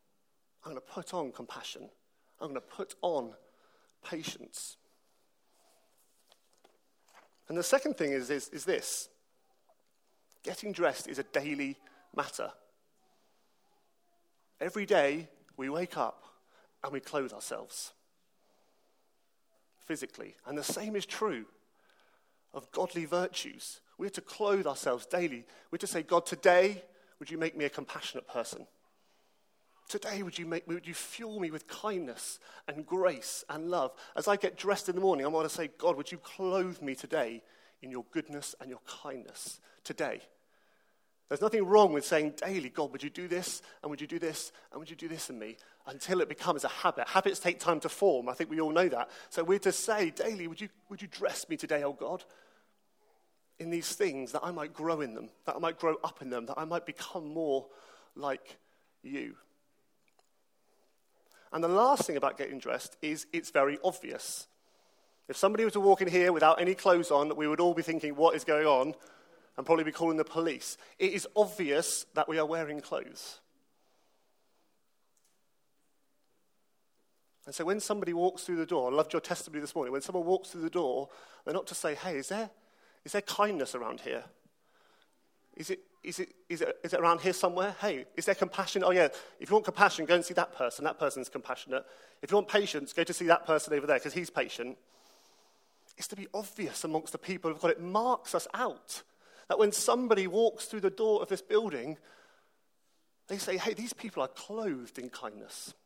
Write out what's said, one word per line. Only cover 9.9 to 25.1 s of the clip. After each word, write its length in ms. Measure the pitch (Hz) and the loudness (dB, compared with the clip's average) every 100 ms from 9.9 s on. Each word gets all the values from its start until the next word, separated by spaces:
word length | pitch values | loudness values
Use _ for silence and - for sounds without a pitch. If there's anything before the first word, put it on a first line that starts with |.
| _ _ _ _ _ | _ _ _ _ _
Getting 280 | - 180 208 | -10 -8 -8
dressed 360 | 175 160 - - | 0 0 0 -6
is 120 | 131 | -8
a 40 | |
daily 540 | - 147 147 143 139 135 - - _ - | -4 -4 -2 -4 -4 -6 -16 -20 _ -6
matter. 360 | 143 - 104 - _ _ _ _ _ _ _ _ _ _ _ _ _ _ _ _ _ _ _ _ | -4 -6 -8 -10 _ _ _ _ _ _ _ _ _ _ _ _ _ _ _ _ _ _ _ _
Every 240 | 175 208 196 | -6 -6 2
day 420 | 185 143 156 160 - _ - | 4 4 0 -6 -18 _ -8
we 120 | 135 | -6
wake 280 | 156 180 160 | -4 -4 -2
up 260 | 117 - - _ _ _ _ _ | -4 -4 -18 _ _ _ _ _
and 100 | 139 | -8
we 80 | 139 | -8
clothe 320 | - 147 127 | -4 -4 -4
ourselves 580 | 107 - - 113 - - - _ _ _ _ _ _ _ _ _ _ _ _ _ _ _ _ _ _ - | -8 -10 -10 -10 -12 -14 -16 _ _ _ _ _ _ _ _ _ _ _ _ _ _ _ _ _ _ -10
physically. 500 | 151 - - 104 - 127 | -8 -8 -12 -16 -16 -10
And 120 | 147 | -8
the 60 | |
same 320 | 143 - 214 202 | -6 -6 -4 -6
is 100 | - | -6
true 400 | - 214 127 110 _ _ _ _ _ _ _ _ _ _ | -4 -4 -4 -8 _ _ _ _ _ _ _ _ _ _
of 180 | 139 - | -16 -6
godly 320 | - 180 175 | -2 -2 -2
virtues. 760 | 151 175 185 - - - - - _ - | -2 0 0 -4 -8 -12 -16 -16 _ -10
We 100 | 196 | -8
are 40 | |
to 100 | 185 | -8
clothe 440 | - - 208 196 151 | -12 -2 2 2 2
ourselves 400 | 139 143 123 | -2 -2 -2
daily. 400 | - | -2